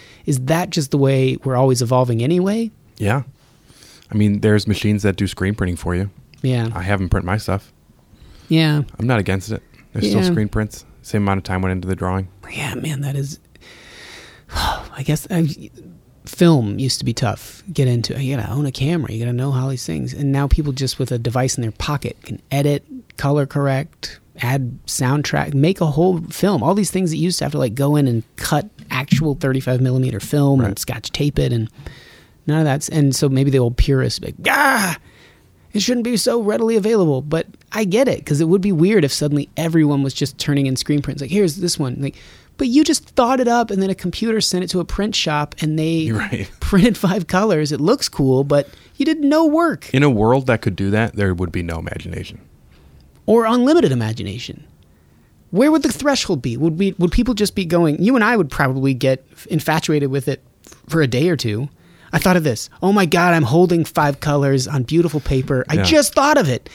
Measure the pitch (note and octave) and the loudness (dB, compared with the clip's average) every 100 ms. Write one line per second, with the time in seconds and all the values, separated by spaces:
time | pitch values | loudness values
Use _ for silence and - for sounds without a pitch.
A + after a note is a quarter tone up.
0 | - - - C3+ B2+ D#3+ F3+ E3 C#3 D3 | -20 -10 -4 -2 0 -2 0 -4 -2 2
1 | C3+ C3+ C3 B2+ C3 B2+ C3 B2 A#2+ B2+ | 2 2 2 0 -2 2 2 2 2 2
2 | B2+ A2+ B2 F3 F#3 G#3+ A3+ - _ - | 2 0 2 2 0 -2 -4 -10 _ -4
3 | G2+ C3 - _ _ _ _ - - - | -2 -2 -4 _ _ _ _ -20 -20 -20
4 | - G#2+ G#2 G2+ A2 G#2 G#2 G2+ G#2 G#2 | -6 0 2 2 4 2 2 -2 0 2
5 | G2+ F#2 G2 - F#2+ G#2+ F#2 F2 F2 F2 | 0 0 -4 -2 -4 -2 -4 -4 -4 -2
6 | G2+ - - - C3 B2 A2+ A#2 F#2+ G2+ | -4 -8 -20 -6 -2 -2 -2 -4 -2 -2
7 | F#2 G#2 E2+ G#2+ - G2 - _ _ _ | 0 0 0 -4 -2 -4 -6 _ _ _
8 | _ - - - - D#3+ D#3 D3+ - - | _ -20 -20 -20 0 2 4 0 -2 -4
9 | A2+ A#2 F#2+ F#2+ F#2 G2+ - - - - | 0 0 0 -2 -4 -10 -10 -20 -12 -4
10 | - G3+ F#3 E3+ G#2 A2 G#2+ - - - | 0 2 2 0 0 -2 -4 -8 -20 -20
11 | - G#2+ G2+ G2 - F#2 F#2 F#2 F2+ F#2 | -6 -2 0 -2 -2 -2 -2 -2 -4 -4
12 | F#2 F#2+ F#2 - - - - - D#3+ C#3 | -2 -4 -6 -14 -16 -10 -8 -6 -6 -6
13 | C#3 C#3 C#3 - _ - - - - - | -6 -6 -8 -10 _ -20 -20 -20 -20 -20
14 | - - - - - - - - - - | -20 -20 -20 -20 -12 -6 -4 -6 -10 -8
15 | C3+ D#3 - F3 D#3 E3 - - - - | -2 -2 -2 0 0 -4 -16 -20 -20 -20
16 | _ _ - - F3 D3+ G#2+ G2+ C3 - | _ _ -20 2 4 6 2 -2 -4 -2
17 | B2+ A2+ A#2 G2+ - - - D3+ C3 A#2+ | -4 -2 -2 -4 -10 -20 -8 -2 0 0
18 | G#2+ - C3+ C3+ G2+ C3+ D3 C3 C3+ E3+ | -2 -4 -4 -4 -4 -4 -4 -2 -2 -2
19 | C3 A2+ A#2+ A#2+ C3+ B2+ C3 C3 - D#3+ | -4 -4 -4 -2 -2 -2 -2 -4 -6 -6
20 | B2 C3+ C#3+ C#3 C#3 - D3 C3 C3+ - | -6 -4 -2 0 2 2 0 -2 -4 -4
21 | C3 A#2+ A#2+ B2 B2+ - A2+ - - A#3+ | -4 -2 -2 0 -2 -2 -6 -6 -6 -4
22 | - - - G#3 _ F3+ C#3+ C#3+ - C4 | -6 -10 -14 -14 _ 0 0 0 -6 -18
23 | - - - D3 C3+ D3 C#3 C3+ D#3 _ | -18 -6 -2 0 -2 -2 -2 -2 -6 _
24 | - - _ - A#2 C#3 B2+ A#2+ - - | -16 -16 _ -8 -4 -2 -4 -8 -10 -2
25 | B2+ D3 C#3 D3 C#3 C#3 D#3 F#3+ D#3+ C#3+ | 0 0 0 -2 -2 2 2 2 0 2
26 | F3+ F3 E3+ - G3 F3 C3+ G3 F#3+ F#3 | 2 0 -6 -2 0 2 0 0 0 0
27 | F3+ D#3 E3+ F3 D3+ D3 C3 A#2 C#3 D3+ | -2 0 -2 -2 -4 -2 -2 0 2 2
28 | C#3 A2+ - - - D3 G#3+ - - - | 2 0 -4 -10 -2 -2 -2 -14 -8 -6
29 | - C3+ D#3 C3+ C3+ C3 C3 B2+ C3 B2+ | 0 0 0 -2 -2 -2 0 0 2 0
30 | C3 G2+ - D3 C#3 C#3 B2 G2+ - A#2+ | 0 -4 -2 2 4 4 2 -2 -8 -8
31 | - - D3 C#3+ C3+ A#2+ A2+ - - - | -8 -4 -2 0 0 0 -4 -10 -20 -20
32 | - - _ _ - D#3 D3+ C#3 - D#3 | -20 -20 _ _ -2 0 2 0 -2 0
33 | C#3 B2+ C#3+ C3 C#3 C3+ A#2+ B2 - C3+ | 2 2 0 2 2 2 0 0 2 2
34 | B2 - - - F3+ C#4 C#4+ B3+ F#3+ - | 0 -4 -10 -6 0 2 2 2 -2 -6
35 | - - - _ _ _ _ G#3 G3 B3 | -14 -20 -20 _ _ _ _ -4 -2 -2
36 | A#3 A3+ B3 A#3 G#3 A3+ A3+ A3+ G3+ A3+ | 0 0 0 0 0 0 0 2 2 2
37 | E3 C3 D3+ D#3+ - - _ G#3 G#3 G3+ | 2 2 -2 -4 -4 -12 _ -4 0 2
38 | C4 - - C#3+ D#3+ F#3+ G3 E3 F3+ A3 | 2 0 -2 0 4 2 2 4 4 4
39 | C#3+ - D3 C#3+ - - E3 E3 D3+ C#3+ | 2 0 0 -2 -4 -6 0 4 4 2
40 | C#3 - C#3+ - - C#3+ C3+ C3 - D3 | -2 -2 -6 -4 -2 0 0 -2 -2 -2
41 | C#3 C3+ C3+ G3 F#3 D#3+ F3 - C3+ B2 | -2 -8 -2 0 0 0 -4 -2 -4 -4
42 | C#3 - - - _ - C4+ C4 D#4 D#4 | -6 -8 -20 -20 _ -4 2 4 4 0
43 | - - A#3+ C4 A#3+ A#3 A#3 G3 F#3+ F#3 | -2 0 2 2 2 2 0 0 -2 -2
44 | F3+ - A3+ A3 - F3+ F3+ F#3 E3+ - | -6 -4 -2 0 0 -2 -2 -4 -4 -4
45 | G#3 G#3 - D3+ D3 - F#3+ D#3 D#3 E3 | -4 -2 -2 -2 -4 -4 -2 0 0 0
46 | D#3 A2 - B2 - - - G3+ A#3 G3 | 0 -2 -4 -6 -8 -6 2 4 4 2
47 | F3+ G3 E3 F#3 G#3+ D#3+ D3+ D3 D#3 C#4+ | 0 -2 0 0 2 0 0 0 0 0
48 | - - C3+ C3 C#3+ C#3+ C#3 - - - | -2 0 2 2 2 0 0 -14 -20 -4
49 | D4 D#4 C#4+ D4+ D#4+ D#4 E4+ F#3+ - C3 | -2 0 2 4 4 2 0 -2 -2 2
50 | D3 A2+ A2 C3+ C3 A2 - F2+ G2 G#2+ | 2 4 4 2 2 0 -2 -2 0 0
51 | A2+ - G2 F2 F2 F2+ E2+ E2 F2 - | 0 0 -2 0 -4 -4 -6 -6 -8 -10
52 | F2+ F2 E2+ - - - - - - - | -10 -10 -12 -16 -20 -20 -20 -20 -20 -20
53 | - - - A3+ A3 B3 B3 F4+ G3+ B2+ | -20 -10 2 2 4 2 4 4 4 0
54 | A2 A2+ F#2 A2 - - - _ _ _ | -2 -4 -8 -8 -12 -16 -20 _ _ _
55 | _ _ _ _ _ F3 C#4+ D#4 C#4+ - | _ _ _ _ _ 2 4 4 0 -2
56 | C#4+ C4+ - D#3 C3 A#2 D#3+ D#3+ G3 - | 0 0 -2 -2 -2 -2 -2 0 -2 0
57 | E3+ A3+ A#3+ G#3+ G3+ - F3 E3+ E3 D3+ | 0 2 0 0 -2 -2 0 2 2 2
58 | F#3+ C4 G#3+ A#3+ D3 - C#3 C3 C3+ B2+ | 2 4 2 2 0 0 0 2 0 2
59 | C3 C3 _ - - D#3+ - D#3 - D3+ | 0 0 _ -20 -4 -4 0 -2 0 0
60 | C#3 C#3 C#3 C3 _ _ - - - D#3+ | 0 -2 -4 -6 _ _ -20 -20 -4 0
61 | C#3 A#2+ E3+ D3+ A#2 G#2 C#3+ - - - | 2 2 0 0 -2 -4 -6 -12 -20 -20
62 | - D3 F#3+ F3+ D3+ G#2+ - - F#3 G3+ | -4 0 2 2 2 -4 -8 -2 2 2
63 | F3 F3 F3 E3 B2 D#3+ F3+ E3+ D3 - | 4 4 4 4 4 4 4 4 0 0
64 | D3 C#3 D#3 C#3+ C#3 C3+ B2+ C#3+ A#2 D#3+ | 0 0 -2 0 2 0 0 -4 0 2
65 | E3 D3 - C3+ C3+ C3+ - D#3 F#2 D#4 | 2 -2 -2 -2 0 -2 0 0 4 4
66 | C#4+ - C#4 D4+ D#3+ A#2 - | 2 2 2 2 2 -2 -8